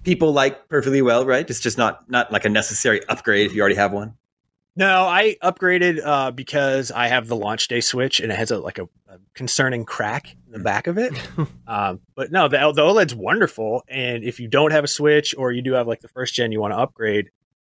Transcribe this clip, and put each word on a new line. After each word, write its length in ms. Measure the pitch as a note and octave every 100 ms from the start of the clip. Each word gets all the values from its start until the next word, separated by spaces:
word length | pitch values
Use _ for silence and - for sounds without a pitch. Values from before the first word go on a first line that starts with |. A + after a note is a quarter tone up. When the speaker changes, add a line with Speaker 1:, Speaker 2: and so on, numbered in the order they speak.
Speaker 1:
people 280 | F#3 F3 D#3+
like 360 | C#3+ C3+ - _
perfectly 320 | D3 B2+ C#3
well, 240 | B2 A#2+ C3
right? 220 | C3 E3+
It's 100 | A2+
just 180 | A#2 A#2
not, 320 | A2 - -
not, 220 | B2 -
like, 140 | G#2 G#2+
a 40 |
necessary 520 | G#2+ - G#2 A#2+ G#2+ -
upgrade 400 | G#2+ A#2 G2+ G2+
if 80 | G2+
you 60 |
already 140 | G2+ G2
have 160 | G2+
one. 240 | G2+ A2 - _ _ _ _ _
Speaker 2:
No, 300 | F3+ G3 F#3 F#3
I 300 | F3+ A3 -
upgraded, 560 | F3+ F3+ F#3 F3+ F3+ D#3
uh, 280 | D3 C#3 C3
because 600 | B2 B2+ D3+ C3+ C3+ B2
I 160 | A#2+ A#2+
have 200 | B2+ A2+
the 80 | A#2
launch 320 | G2+ A2 -
day 140 | A#2+
Switch, 400 | - B2+ C3+ -
and 100 | A#2
it 40 | G2
has 160 | A2+
a, 60 | G#2
like, 180 | - -
a, 60 | F2 _ _
a 80 | F#2 _
concerning 500 | - B2+ - C3 A#2+
crack 500 | A2 - G#2+ B2+ - - _
in 80 |
the 60 | A2
Speaker 1:
Hmm. 40 |
Speaker 2:
back 240 | G#2 G2+ E3+
of 100 | F#3
it. 160 | B3 B2+ - -
Speaker 1:
<laughs> 100 | D3+ - -
Speaker 2:
Um, 340 | G#2 G2+ F#2 _ -
but 160 | C#3
no, 140 | F#3 D3
the, 80 | C3+ D3+
the 80 | D3
oled's 340 | D#3 G#3+ D#3+ A#2
wonderful, 680 | G2 G#3 F#3 - A2 B2 -
and 380 | C3 B2 A#2+ A2+
if 140 | B2
you 60 | A2+
don't 220 | C3+ D3+
have 120 | D3+
a 40 | C#3+
Switch 460 | - D3+ D3 D3 -
or 140 | B2+
you 80 | B2
do 120 | B2+
have, 140 | B2+ A#2
like, 140 | A#2
the 60 | -
first 240 | B2+ B2+
gen 180 | - A#2
you 80 | G#2+
wanna 160 | G#2 G2+
upgrade, 520 | B2+ - A2 G#2 F#2 _ _ _